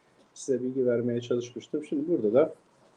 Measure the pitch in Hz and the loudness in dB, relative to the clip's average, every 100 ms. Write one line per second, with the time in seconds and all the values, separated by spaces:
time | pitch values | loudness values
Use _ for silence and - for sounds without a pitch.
0 | _ _ _ - - 120 127 131 123 120 | _ _ _ -10 -4 -2 -2 -2 0 0
1 | 120 120 120 123 - 113 - 151 - 151 | 0 -2 -2 -2 -4 -12 -8 -8 -4 -4
2 | 165 156 104 123 156 - _ _ _ | 0 0 4 4 4 0 _ _ _